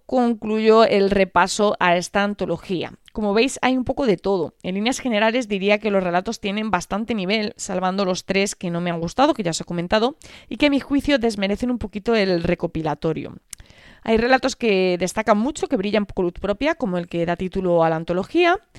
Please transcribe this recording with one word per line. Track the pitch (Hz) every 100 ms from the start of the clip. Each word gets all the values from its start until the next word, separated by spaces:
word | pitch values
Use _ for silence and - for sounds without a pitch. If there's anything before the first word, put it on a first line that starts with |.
| -
concluyo | 254 240 226 214 214 220 220
el | 220 202 196
repaso | 196 190 180 185 - 208 -
a | 180 175
esta | 175 202 202
antología. | 202 180 170 - 175 135 - _
Como | - 214
veis, | 202 262 -
hay | - 262
un | 247
poco | 269 269
de | 175
todo. | 190 196 156 _
En | - 190
líneas | 220 277
generales | 262 208 220 233 226
diría | 202 196 208
que | 214
los | 196
relatos | 185 175 190 226
tienen | 208 202 220
bastante | 214 - 196 226 226
nivel, | 180 220 214 -
salvando | - 185 185 190
los | 190 180 -
tres | 196 196 -
que | 180
no | 170
me | 175
han | 170
gustado, | 165 - 285
que | 311
ya | 170
os | 160
he |
comentado, | - 175 170 220 233 311 - - -
y | 220
que | 294
a |
mi | 277
juicio | - 277 277 285
desmerecen | 226 208 196 208 247
un | 240
poquito | 208 208 214
el | 226 190 175
recopilatorio. | 170 175 170 160 156 151 165 151 - - - - - - - -
Hay | - 220
relatos | 240 262 262 -
que | 233 190 185 175
destacan | 180 226 220 208
mucho, | 240 302 370
que | 226
brillan | 196 208 202
por | - 175
luz |
propia, | - 190 202 277 330
como | 220 180
el | 175
que | 170 170
da | 170
título | 185 196 185 170 165
a |
la | 165
antología, | 165 175 196 330 349 381 _